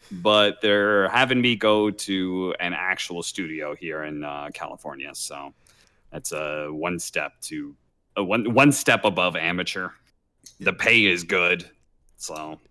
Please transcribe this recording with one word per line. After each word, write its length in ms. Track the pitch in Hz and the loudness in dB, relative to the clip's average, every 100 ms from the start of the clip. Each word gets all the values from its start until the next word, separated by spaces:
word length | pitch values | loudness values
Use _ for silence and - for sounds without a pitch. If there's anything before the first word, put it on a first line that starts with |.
| - | -16
but 520 | 90 101 104 104 - | -2 4 6 4 2
they're 460 | 107 101 104 101 95 | 2 4 4 4 4
having 320 | 120 131 127 | 4 4 4
me 140 | 123 107 | 4 4
go 340 | 107 107 104 | 4 4 4
to 640 | 101 - 95 92 92 92 - | 0 -2 -2 0 -2 -4 -4
an 120 | 87 | -4
actual 480 | 80 92 95 - 87 | -2 -2 -2 -4 -8
studio 520 | - - 80 78 73 | -8 -6 -6 -6 -8
here 300 | 73 82 78 | -8 -8 -8
in, 200 | 76 76 | -6 -8
uh, 240 | 73 73 73 | -8 -8 -10
California. 560 | - 76 - 73 67 71 | -10 -12 -12 -14 -12 -12
So 380 | 71 - 71 71 - _ _ _ _ _ | -10 -10 -10 -14 -18 _ _ _ _ _
that's 180 | 73 - | -12 -8
a 360 | 76 76 76 76 | -6 -6 -6 -6
one 280 | 76 87 85 | -6 -4 -4
step 320 | - 80 73 - | -6 -6 -6 -8
to, 320 | - - 143 - _ _ _ 101 | -12 -10 -10 -14 _ _ _ -4
a 60 | |
one, 320 | 92 117 110 | -2 0 2
one 180 | 113 143 | 6 6
step 320 | 131 - 113 | 6 2 2
above 320 | 104 87 90 82 | 2 2 0 0
amateur. 540 | 82 87 90 95 90 - _ _ _ _ - - | -2 -2 -4 -6 -8 -12 _ _ _ _ -20 -6
The 120 | - | -4
pay 320 | - 113 117 101 | 0 4 4 4
is 180 | 87 | 2
good, 440 | 85 92 87 90 - _ _ _ _ - | 0 0 2 0 -4 _ _ _ _ -16
so. 440 | - 78 156 - _ | -12 -10 -12 -14 _